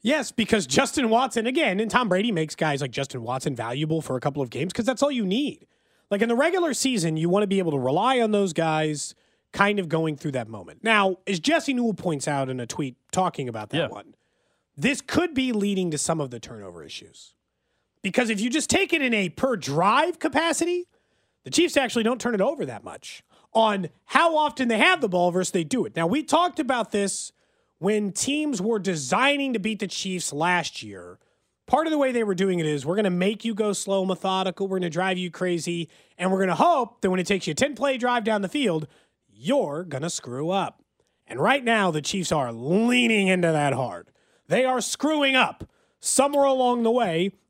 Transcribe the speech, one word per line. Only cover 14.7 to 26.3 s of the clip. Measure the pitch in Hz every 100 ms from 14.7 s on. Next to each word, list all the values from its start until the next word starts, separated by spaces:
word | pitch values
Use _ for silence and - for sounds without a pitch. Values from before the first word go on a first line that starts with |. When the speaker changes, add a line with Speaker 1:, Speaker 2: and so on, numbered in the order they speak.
| -
Speaker 1:
this | 226 277
could | - - 339
be | 269 262
leading | 214 202 190 180
to | 147
some | - 160
of | 135
the | 117
turnover | - 113 98 85
issues. | 73 - - - - _ _ _ _ _ _ _
Because | 196 240 233
if | 202
you | 240
just | 294 -
take | 359 392
it | 320
in | 262
a | 214 180
per | - 269 214
drive | 135 147 190 254 339 330
capacity, | 330 285 339 - 349 359 359 _ _ _ _ _
the | 131
Chiefs | 311 339 285
actually | 254 233
don't | 220 247
turn | 247
it | 208
over | 226 302
that | 143 107
much | - - - - _ _ _
on | 226 220 202 175 _ -
how | 269 330 311
often | 302 294 247
they | 220
have | 330 349
the | 220
ball | 175 175
versus | 175 180
they | 185
do | 156 240
it. | 117 165
Now, | 165
we | 285
talked | -